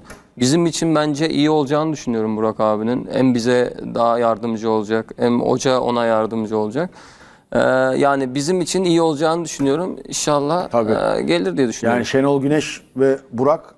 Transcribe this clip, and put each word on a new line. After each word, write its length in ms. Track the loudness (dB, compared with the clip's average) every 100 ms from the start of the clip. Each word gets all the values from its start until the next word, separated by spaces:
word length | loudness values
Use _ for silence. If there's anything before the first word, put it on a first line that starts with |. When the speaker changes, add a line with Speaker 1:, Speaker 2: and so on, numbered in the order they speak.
| -14 -20 _ -4
Speaker 1:
Bizim 280 | 0 2 0
için 280 | 0 0
bence 340 | 2 0 -2 -2
iyi 220 | 2 2
olacağını 420 | 2 2 0 -2
düşünüyorum 440 | -4 -4 -2 -2 0
Burak 240 | -2 0
abinin. 480 | 0 0 0 -4 -4
Hem 220 | 0 2
bize 400 | 2 2 2 0 -4 -8
daha 240 | 0 2 2
yardımcı 520 | 2 0 -4 -4 0
olacak, 420 | 0 0 -2 -4 -2
hem 240 | 0 2
hoca 400 | 0 0 2 0
ona 240 | 0 0 2
yardımcı 520 | 0 0 -4 -4 -2
olacak. 320 | -2 -4 -6 -10 -20 -20 -20 -20 _
Ee, 40 | 0 2 2 2 2
yani 360 | 2 2 -2
bizim 260 | -4 -2 -2
için 240 | 0 -2
iyi 180 | 2 2
olacağını 420 | 2 0 0 -2
düşünüyorum. 520 | -4 -2 0 0 -2 -8 -10
İnşallah, 600 | -6 0 0 0 -2 0
Speaker 2:
Tabii. 220 | 0 2 0 0 0
Speaker 1:
e, 40 |
gelir 340 | 0 0 0 0
diye 120 | 0
düşünüyorum. 300 | 0 0 0
Speaker 2:
Yani 80 | 0
Şenol 360 | 2 2 2
Güneş 400 | 2 0 -2 -10 -12 0
ve 220 | 2 2 -4
Burak 420 | 0 2 2 -2